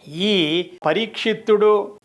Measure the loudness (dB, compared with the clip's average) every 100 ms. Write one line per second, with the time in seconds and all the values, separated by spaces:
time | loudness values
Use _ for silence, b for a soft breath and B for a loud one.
0 | -16 -4 0 0 0 -2 -4 -6 -2 -2
1 | -4 -4 -4 -2 0 2 4 2 -2 -12